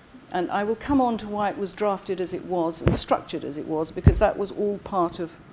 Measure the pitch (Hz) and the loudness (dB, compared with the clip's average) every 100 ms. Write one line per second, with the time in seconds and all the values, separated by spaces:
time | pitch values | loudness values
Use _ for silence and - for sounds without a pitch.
0 | - - - 180 175 202 208 226 - 285 | -20 -20 -6 -4 0 0 0 -2 2 4
1 | 247 220 208 208 202 175 196 - 208 190 | 4 0 -4 -2 -2 -2 -4 0 0 0
2 | - 180 170 175 170 180 165 170 - - | -2 -4 -2 -4 -2 0 0 2 2 2
3 | - - - 165 - 147 160 156 160 - | 2 0 0 -8 -6 -8 -4 -2 -2 4
4 | 160 - 208 - 196 - 208 202 - 196 | 4 6 4 2 -4 -2 -2 -2 -2 0
5 | 170 175 165 - - | 0 -2 -8 -10 -20